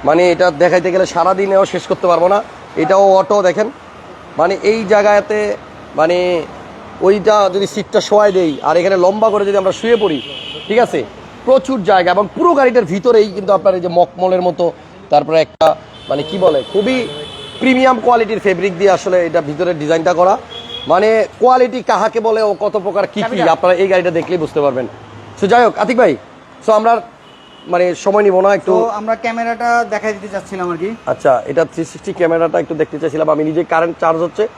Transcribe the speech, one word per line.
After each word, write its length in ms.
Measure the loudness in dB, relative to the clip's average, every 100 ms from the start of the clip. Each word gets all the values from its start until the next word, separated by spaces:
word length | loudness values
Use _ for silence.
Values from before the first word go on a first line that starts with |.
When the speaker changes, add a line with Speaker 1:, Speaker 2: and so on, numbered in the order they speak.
Speaker 1:
মানে 260 | 2 2 2
এটা 200 | 2 0
দেখাইতে 420 | 2 2 2 0
গেলে 140 | 0 -2
সারাদিনেও 600 | 0 0 0 2 2 0
শেষ 200 | -4 -6
করতে 200 | -2 0
পারবো 220 | 2 2
না। 140 | 0 -2 -18 -10 -4
এটাও 400 | 0 4 4 4
অটো 260 | 2 0
দেখেন, 280 | 0 0 -4 -6 -20 -20 -20 -20 -12 -2
মানে 180 | -2 0
এই 220 | 0 -2
জায়গাতে, 720 | 2 2 4 2 0 -4 -4 -6 -12 -20 -10
মানে 480 | -2 0 2 0 -2 -6 -16 -20 -20 -20 -2
ওইটা 500 | 2 2 2 2 2
যদি 120 | 0 -4
সিটটা 340 | -6 -2 -2
শোয়াই 320 | 2 2 4
দেই 240 | 2 0 -2
আর 140 | 0 0
এখানে 200 | 2 2
লম্বা 340 | 2 2 0
করে 140 | 0
যদি 120 | 0 0
আমরা 160 | 0
শুয়ে 240 | -2 0 2
পড়ি, 260 | 2 -2 -8 -16 -16 -16 -2
ঠিক 100 | 0
আছে, 260 | 0 -2 -6 -14 -20 -8
প্রচুর 400 | 0 2 2 -4
জায়গা। 260 | 2 2 4
এবং 180 | 0 -2
পুরো 200 | 0 2
গাড়িটার 300 | 4 2 2
ভিতরেই 480 | 0 -2 2 2 2
কিন্তু 200 | -2 0
আপনার 220 | 0 2
এই 60 | -2
যে 80 | -2
মকমলের 540 | 0 0 0 0 0
মতো, 300 | 0 0 -4 -4 -20 -20 0
তারপরে 300 | 0 2 0
একটা 360 | 0 2 0 0 -10 -20 -6
মানে 140 | -6
কি 160 | -4 0
বলে, 240 | 2 0 -2
খুবই 360 | -2 0 -2 -4 -10 -14 -16 -18 -4
প্রিমিয়াম 400 | 0 4 2 2
কোয়ালিটির 400 | 2 2 0 -2
ফেব্রিক 380 | -2 0 -4 0
দিয়ে 120 | 2
আসলে 360 | 2 0 0 0
এটা 140 | -2
ভিতরে 340 | -4 -4 -4
ডিজাইনটা 400 | -2 -2 0 0
করা। 240 | 2 2 0 -4 -18 -14 -12 0
মানে 400 | 2 2 2 -2 0
কোয়ালিটি 420 | 2 4 2 0
কাহাকে 380 | -2 0 0 -2
বলে 220 | -2 0
ও 120 | -2 -2
কত 160 | -4 -4
প্রকার 300 | -4 -4 -4
কি 60 |
কি, 60 | -4
Speaker 2:
চাবিটা? 320 | -4 0 2
Speaker 1:
আপনারা 220 | 2 2
এই 140 | 2 2
গাড়িটা 220 | 2 2
দেখলেই 280 | -2 -4 -4
বুঝতে 220 | -2 0
পারবেন। 260 | 0 -2 -8 -12 -20 -20 -20 -6
So 60 | 2
যাই 180 | 4
হোক, 140 | 4 0
আতিক 180 | -2 2
ভাই, 200 | 2 0 -8 -20 -20 -8 0
so 60 |
আমরা 280 | 2 2 0 -4 -20 -20 -20 -20 -20 -4
মানে 280 | 0 0
সময় 280 | 0 0 2
নিব 180 | 2 4
না 140 | 2
একটু। 180 | 0 0
Speaker 2:
তো 160 | 0 0
আমরা 260 | -4 -6
ক্যামেরাটা 720 | -4 -4 -4 -6 -4 0 0
দেখাই 280 | -2 -4 -6
দিতে 160 | -8 -10
চাচ্ছিলাম 380 | -12 -10 -8 -8
আর 40 | -6
কি। 180 | -8 -8 -6
Speaker 1:
আচ্ছা, 360 | -2 0 0 -2
এটা 180 | -2
থ্রি 200 | -2 -4
সিক্সটি 280 | -10 -10 -12
ক্যামেরাটা 460 | -2 0 2 0 -2
একটু 160 | -4
দেখতে 240 | -4 -4 -4
চাইছিলাম 320 | -6 -2 0
আমি 140 | 0
নিজে। 200 | 0 -2
কারেন্ট 320 | -2 -2 -2 -2
চার্জ 180 | -2 0
হচ্ছে। 280 | -4 -4 -6